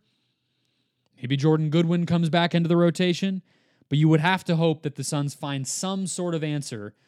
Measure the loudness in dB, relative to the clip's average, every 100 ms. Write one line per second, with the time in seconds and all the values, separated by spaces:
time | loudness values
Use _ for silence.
0 | _ _ _ _ _ _ _ _ _ _
1 | _ _ -4 0 2 2 2 2 2 0
2 | 0 0 2 2 2 2 2 4 2 2
3 | 0 0 -2 -4 -10 _ _ _ _ 2
4 | 4 4 4 0 0 2 2 0 -6 -8
5 | -6 -4 -4 -6 -8 -6 -6 -6 -6 -4
6 | -6 -4 -4 -4 -2 -4 -6 -10 -12 -16